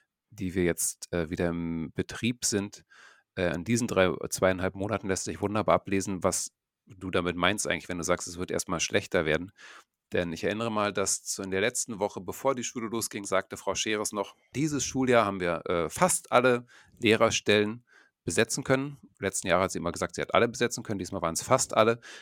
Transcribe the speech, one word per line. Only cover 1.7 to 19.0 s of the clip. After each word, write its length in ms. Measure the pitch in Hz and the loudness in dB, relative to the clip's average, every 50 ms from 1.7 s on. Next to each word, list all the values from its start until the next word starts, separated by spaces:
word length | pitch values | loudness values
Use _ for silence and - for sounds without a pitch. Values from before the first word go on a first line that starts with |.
| 82 82 80 - - | -4 -4 -6 -6 -4
Betrieb 520 | - 92 - - - - 117 123 - - | -6 -6 -6 -6 -4 -4 -4 -4 -2 -4
sind. 400 | - 110 101 101 101 - - _ _ _ - - - - _ _ _ - | -2 0 0 -2 -4 -8 -16 _ _ _ -20 -20 -20 -20 _ _ _ -4
Äh, 180 | 95 90 87 76 | -2 -2 -2 -2
in 120 | 87 90 | -4 -2
diesen 220 | 110 120 117 123 - | 0 0 0 0 0
drei, 260 | 90 92 95 90 73 - - - | 4 4 4 4 4 -2 -4 -6
zweieinhalb 460 | - - 98 92 92 90 92 92 92 | -2 2 2 2 4 2 -2 -4 -4
Monaten 320 | 98 95 104 110 95 - 98 | -4 -4 -4 -4 -4 -2 -2
lässt 180 | 95 - - | -2 -2 -2
sich 160 | - 85 - | -6 -6 -4
wunderbar 340 | 101 98 104 107 95 - 82 | -4 -2 -2 0 2 4 4
ablesen, 480 | 80 - - 98 98 85 98 98 90 80 | 2 2 0 -2 -2 -2 -2 -6 0 0
was 300 | 92 87 - - - _ _ _ _ _ _ _ | 0 0 0 -6 -8 _ _ _ _ _ _ _
du 260 | _ - 92 95 92 | _ -20 -10 -10 -4
damit 240 | 90 95 85 87 85 | -2 -2 0 0 0
meinst 320 | 87 87 92 104 107 - - | 2 2 2 2 0 -2 -2
eigentlich, 220 | 87 87 - - | -4 -4 -4 -8
wenn 100 | 90 87 | -8 -6
du 40 | 80 | -2
sagst, 220 | 82 87 85 - 90 | -2 -2 -2 -2 -10
es 100 | 85 87 | -8 -8
wird 100 | 90 82 | -6 -4
erstmal 300 | 85 85 - - 87 80 | -4 -6 -4 -4 -4 -4
schlechter 460 | - - 110 101 - - - 92 80 | -4 0 -2 -2 -2 0 0 0 2
werden. 260 | 78 76 78 87 101 _ _ - - - - - _ _ _ _ _ | 2 0 0 0 -4 _ _ -20 -20 -20 -20 -20 _ _ _ _ _
Denn 220 | - 92 90 85 82 | -4 -2 -2 -2 -4
ich 100 | - - | -4 -2
erinnere 280 | 90 104 110 113 117 | -2 -2 -2 -4 -4
mal, 200 | 110 107 104 104 | -2 -2 -2 -2
dass 320 | 92 101 98 - - - - | 0 -2 -2 -2 -2 -4 -4
zu, 200 | - - - 98 | -8 -8 -6 -6
in 80 | 95 | -4
der 100 | 92 95 | -2 0
letzten 380 | 101 123 - - - - 113 90 | 0 0 0 -2 -6 -6 -4 -4
Woche, 200 | 104 101 - 107 | -4 -4 -4 -8
bevor 360 | 90 92 - - - 135 135 | -12 -10 -12 -4 -2 -2 -2
die 80 | 123 117 | -2 -6
Schule 240 | - - 117 113 107 | -8 -8 -6 -6 -4
losging, 380 | 110 113 104 - - 107 98 | -4 -4 -4 -4 -6 -8 -6
sagte 320 | - 98 95 - - - - | -2 -2 -2 -2 -2 -10 -8
Frau 180 | - 98 90 | -4 -4 -4
Scheres 360 | - - 110 107 104 107 - | -2 -2 -2 -2 -2 -2 -4
noch, 240 | 107 104 98 - - _ _ _ - | -4 -4 -6 -6 -8 _ _ _ -6
dieses 280 | 123 151 156 147 135 120 | -4 -2 -2 -2 -2 -4
Schuljahr 400 | - - 131 131 123 120 117 107 | -4 -2 -2 2 6 6 6 6
haben 160 | 101 98 95 | 4 2 0
wir, 240 | 90 87 85 80 - - | 0 0 -2 -2 -2 -2
äh, 200 | 90 85 82 78 | 0 0 0 -2
fast 440 | - - 180 180 - - - - | 0 2 2 2 2 -2 -4 4
alle 340 | 120 123 123 127 123 120 123 _ - - - _ _ - | 4 6 6 6 4 4 0 _ -20 -20 -20 _ _ 2
Lehrerstellen 840 | 117 104 110 110 113 110 107 - - - 104 107 104 104 113 120 _ _ _ - _ _ _ _ - | 4 6 6 8 6 4 4 2 4 4 6 6 6 2 -2 -8 _ _ _ -20 _ _ _ _ -8
besetzen 400 | - 82 95 113 - - 143 131 | -4 2 2 2 2 0 -6 0
können. 340 | - 131 131 135 147 143 - | 0 0 0 0 -4 -8 -12